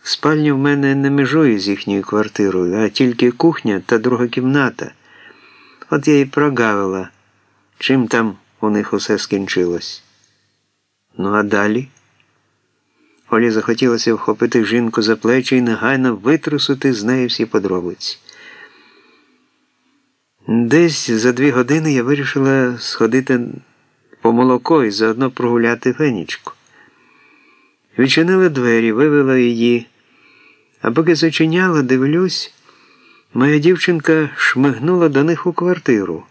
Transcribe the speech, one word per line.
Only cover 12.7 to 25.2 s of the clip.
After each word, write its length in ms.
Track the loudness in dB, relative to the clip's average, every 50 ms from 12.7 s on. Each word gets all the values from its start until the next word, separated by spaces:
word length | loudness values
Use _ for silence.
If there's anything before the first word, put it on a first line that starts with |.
| _ _ _ _ _ _ _ _ _ _ _ _
Олі 200 | 0 2 2 2
захотілося 640 | 0 0 0 -2 -2 0 2 0 2 0 0 -2 -2
вхопити 500 | 0 -2 -4 -2 0 -2 0 2 0 0
жінку 380 | 2 0 0 0 0 -2 -2
за 140 | 0 0 -2
плечі 400 | 0 0 0 0 0 0 0 0
і 60 | 0
негайно 540 | 2 0 -2 -2 0 -2 0 2 0 0 -2
витрусити 760 | -2 0 0 0 0 0 -4 -4 -2 -2 -2 -4 -2 0 -2
з 120 | -2 0 -2
неї 220 | -2 -2 0 -2
всі 200 | -2 -2 -4 -6
подробиці. 720 | -2 -2 -2 -2 0 -4 -4 -4 -8 -10 _ -12 -12 -12 -14 _ -20 -20 -20 -20 -20 -20 -20 -20 -20 _ _ _ _ _ _ _ _ _ _ _ _ _ _ _ _ _ _ _ _ _ _ _ _ _ _ _ _ _ _ _ _ _ _ _ -2
«Десь 600 | -2 0 0 2 2 4 4 2 0 -2 -4 -2
за 220 | -2 0 0 0
дві 180 | 0 2 0 0
години 420 | 2 0 0 0 0 0 0 0
я 100 | 0 0
вирішила 760 | 0 0 -2 -2 -2 -4 -2 0 2 2 2 2 0 0 -2 -6
сходити 640 | -10 -12 -2 0 0 2 2 0 0 0 -2 -2 -2 -6 -10 -14 -18 _ _ _ _ _ _ _ _ _ -20 _
по 100 | 0 2
молоко 520 | 4 4 4 4 2 0 2 2 2 2 2
і 60 | 0
заодно 400 | 0 0 0 0 0 -2